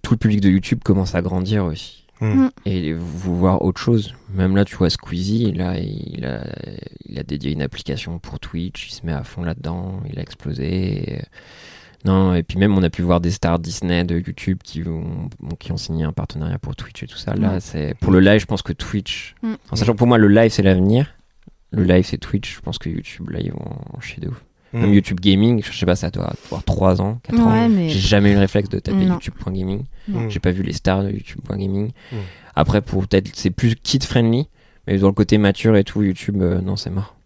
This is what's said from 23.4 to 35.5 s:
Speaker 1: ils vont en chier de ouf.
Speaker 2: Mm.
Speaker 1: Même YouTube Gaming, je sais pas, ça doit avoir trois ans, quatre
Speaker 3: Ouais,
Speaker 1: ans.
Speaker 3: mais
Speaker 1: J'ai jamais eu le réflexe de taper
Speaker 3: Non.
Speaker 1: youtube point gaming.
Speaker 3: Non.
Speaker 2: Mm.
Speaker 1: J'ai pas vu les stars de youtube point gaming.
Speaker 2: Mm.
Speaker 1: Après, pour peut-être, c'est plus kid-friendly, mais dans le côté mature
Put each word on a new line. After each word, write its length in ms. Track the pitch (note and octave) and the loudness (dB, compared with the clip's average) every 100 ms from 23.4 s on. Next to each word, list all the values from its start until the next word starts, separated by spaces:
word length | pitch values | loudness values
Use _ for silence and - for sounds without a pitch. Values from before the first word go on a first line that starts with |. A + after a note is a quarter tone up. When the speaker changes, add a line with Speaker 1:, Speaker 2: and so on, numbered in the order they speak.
Speaker 1:
ils 120 | - | -6
vont 240 | G1+ G1+ - - | -8 -10 -12 -12
en 80 | - | -14
chier 200 | - - | -14 -10
de 80 | - | -10
ouf. 140 | B2 _ _ _ | -10 _ _ _
Speaker 2:
Mm. 60 | A#2 | 0
Speaker 1:
Même 140 | G2+ | 6
YouTube 260 | G2+ - F2+ | 6 4 0
Gaming, 420 | G2 F#2+ A2+ A#2 | 4 6 6 2
je 80 | - - | -2 -2
sais 60 | |
pas, 120 | F2+ F2+ | 0 0
ça 140 | D#2+ | -2
doit 220 | G1+ G1+ - - | -4 -6 -8 -10
avoir 180 | - | -8
trois 380 | - - F#2+ F#2 | -4 2 2 2
ans, 180 | G2 A#2+ | 0 -4
quatre 160 | - A#3 | -2 4
Speaker 3:
Ouais, 60 | |
Speaker 1:
ans. 240 | A3+ A3 A#3 | 4 4 4
Speaker 3:
mais 220 | G3+ E3 | 2 2
Speaker 1:
J'ai 80 | D3 | 0
jamais 320 | F#2+ G2+ G2+ | 4 4 6
eu 40 | |
le 60 | G2+ | 6
réflexe 300 | G2 G#2 G2+ | 4 2 -2
de 80 | G2 | -4
taper 260 | - G3 | -2 2
Speaker 3:
Non. 100 | F#3 F3 | 2 0
Speaker 1:
youtube 180 | - | -4
point 180 | - - | -8 -6
gaming. 320 | F#2+ F#2 G2+ C3+ - - | -4 -4 -4 -6 -12 -6
Speaker 3:
Non. 120 | F#3 | -4
Speaker 2:
Mm. 80 | A2+ | -4
Speaker 1:
J'ai 100 | G2+ | -2
pas 100 | F2+ | -2
vu 120 | F#2 | 0
les 100 | - | -4
stars 300 | - - F#2+ | -2 0 2
de 60 | G2 | 0
youtube 320 | G#2 - - | -4 -8 -14
point 160 | - G2+ | -8 -4
gaming. 340 | G2 G2 G#2+ C3 - | -2 -4 -4 -8 -12
Speaker 2:
Mm. 60 | A#2 F#2 - - - | -10 -10 -14 -8 -2
Speaker 1:
Après, 240 | E2 G#2 | 2 2
pour 260 | - F#2+ G2 | 0 -4 2
peut-être, 220 | F#2+ F#2+ | 0 0
c'est 160 | - F#2 | -4 -4
plus 240 | - A#2 A#2 | 0 0 0
kid-friendly, 720 | - E3 - B2+ A2+ A#2+ D3+ _ _ _ - | -2 -2 2 2 4 2 -2 _ _ _ -2
mais 100 | G2 | 2
dans 120 | G2 | 4
le 40 | |
côté 240 | G2 G2 G#2+ | 4 4 4
mature 400 | G#2 | 4